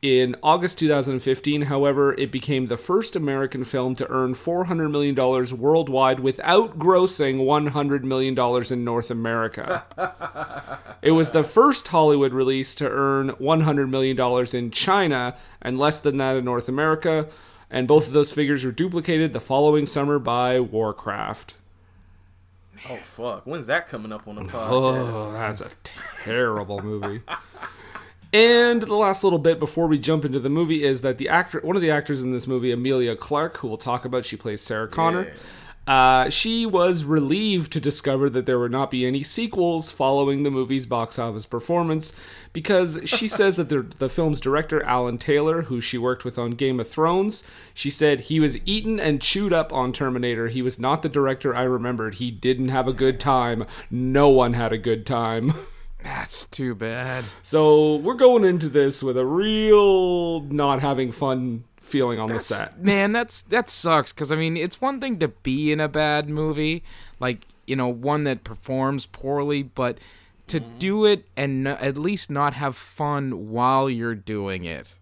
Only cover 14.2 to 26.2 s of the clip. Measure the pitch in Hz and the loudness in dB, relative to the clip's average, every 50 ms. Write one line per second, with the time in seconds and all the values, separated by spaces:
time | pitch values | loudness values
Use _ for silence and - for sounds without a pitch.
14.2 | 127 123 123 123 123 120 - 123 123 117 107 - - - 190 202 190 165 143 127 | 0 2 2 0 0 0 -2 -4 -4 -4 -4 -2 0 2 2 2 2 2 0 0
15.2 | 123 123 120 - - - - - - 120 127 127 143 151 151 151 - 147 139 139 | -2 -6 -8 -10 -20 -20 -20 -10 -6 -6 -2 2 2 2 0 2 0 0 0 0
16.2 | 135 131 131 131 123 123 123 120 120 - 127 139 151 156 156 156 - 175 160 156 | 0 0 0 0 -2 -2 -2 -4 -4 -4 -2 0 2 0 0 0 0 0 0 0
17.2 | 151 156 - - - - - - - _ - 127 127 120 147 156 - - 131 151 | -2 -4 -10 -20 -20 -20 -20 -20 -20 _ -4 -4 2 6 6 6 6 4 2 2
18.2 | 143 143 - 147 147 139 147 135 127 131 117 - 170 185 175 170 160 180 170 156 | 2 2 0 -2 0 0 0 0 -2 -4 -4 -2 -4 -2 -2 -4 -2 0 0 0
19.2 | 160 156 120 120 - - 131 139 147 151 151 151 147 143 - 147 143 143 147 147 | 0 0 -2 -6 -4 0 2 4 4 6 4 4 2 0 -2 -2 0 2 0 0
20.2 | 120 117 117 123 123 123 127 127 123 107 107 107 113 107 101 - - 110 98 107 | 0 0 -2 0 0 2 2 2 0 0 -2 -2 -2 -2 -4 -6 -8 -8 -6 -6
21.2 | 107 104 107 - - - - _ _ _ - _ _ _ _ - - - - - | -6 -8 -8 -10 -14 -20 -20 _ _ _ -20 _ _ _ _ -20 -20 -20 -20 -20
22.2 | _ _ - _ _ _ _ _ _ _ _ - - 131 127 110 - - - - | _ _ -20 _ _ _ _ _ _ _ _ -20 -16 -14 -14 -14 -16 -18 -14 -8
23.2 | 117 120 107 95 - 127 151 170 131 110 139 170 170 - - 117 107 110 107 104 | -8 -8 -8 -8 -10 -10 -10 -10 -4 -2 -2 -2 -2 -6 -12 -12 -10 -10 -12 -14
24.2 | - 107 104 107 101 95 - 120 110 110 123 131 131 131 127 131 127 120 113 107 | -14 -14 -14 -12 -12 -10 -8 -8 -2 0 2 4 4 4 2 0 -2 -4 -4 -6
25.2 | 107 107 107 110 117 107 107 101 - - - - _ - - - - - - - | -6 -6 -6 -6 -6 -6 -6 -6 -10 -14 -16 -18 _ -18 -16 -16 -16 -16 -16 -14